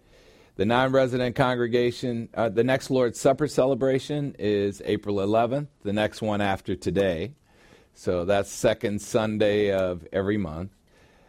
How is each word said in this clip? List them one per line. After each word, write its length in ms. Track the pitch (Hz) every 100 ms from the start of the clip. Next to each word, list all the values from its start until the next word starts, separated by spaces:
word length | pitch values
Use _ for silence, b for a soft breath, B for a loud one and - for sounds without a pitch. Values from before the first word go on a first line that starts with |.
| b b b b b -
The 100 | 98
non-resident 680 | 120 131 131 131 123 123 -
congregation, 920 | 127 123 120 120 120 120 127 117 113
uh, 160 | - 113
the 140 | 107
next 260 | 120 131 -
Lord's 300 | 131 123 -
Supper 280 | 143 - 151
celebration 880 | - 131 127 135 135 135 147 143 -
is 420 | 104 104 101 98 -
April 360 | 101 104 101
eleventh, 480 | 98 110 117 139 147 _
the 100 | 101
next 300 | 104 107 -
one 180 | 110 101
after 340 | 101 95 - 95
today. 600 | 98 90 95 82 104 - b b b b b
So 320 | - - 90 87
that's 240 | 101 -
second 540 | - 120 - 110 101
Sunday 680 | - 117 110 107 107 104 104
of 320 | 95 92 87 82
every 260 | 95 98 104
month. 340 | 87 78 98 _ b b b b